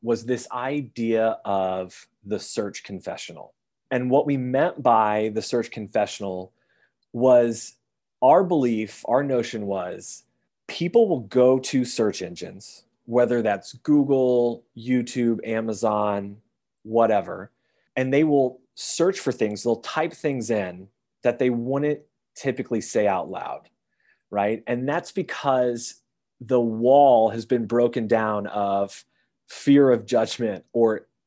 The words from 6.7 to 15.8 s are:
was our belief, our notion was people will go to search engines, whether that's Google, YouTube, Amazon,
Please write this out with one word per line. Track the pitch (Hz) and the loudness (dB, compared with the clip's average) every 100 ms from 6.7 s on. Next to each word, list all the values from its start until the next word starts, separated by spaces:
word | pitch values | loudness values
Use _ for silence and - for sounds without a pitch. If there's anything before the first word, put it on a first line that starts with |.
| _ _ _ _ | _ _ _ _
was | 117 127 123 120 110 - - _ _ _ _ | 0 6 6 4 0 -10 -18 _ _ _ _
our | 131 170 | 4 6
belief, | 180 165 123 110 107 - - | 4 2 0 0 -4 -8 -2
our | 127 | 0
notion | 143 127 113 113 101 | 0 -2 -2 -6 -6
was | 95 90 92 - - _ _ _ _ - | -6 -6 -10 -14 -18 _ _ _ _ -16
people | - 175 233 214 | -6 2 4 4
will | 135 | 0
go | 101 123 127 131 | 0 4 6 4
to | 131 135 | 0 -2
search | 123 - 110 - | -2 -2 -2 -2
engines, | 87 85 90 95 - - _ _ - | -8 -10 -14 -14 -20 -20 _ _ -2
whether | 120 120 120 | 2 2 2
that's | 107 101 - | 0 -2 -6
Google, | - - 147 139 135 127 123 120 117 _ 117 | -8 0 2 4 2 2 2 0 -2 _ -12
YouTube, | 117 127 120 127 117 110 113 | -2 -2 -2 -2 0 0 -2
Amazon, | 113 113 104 | -4 -4 -2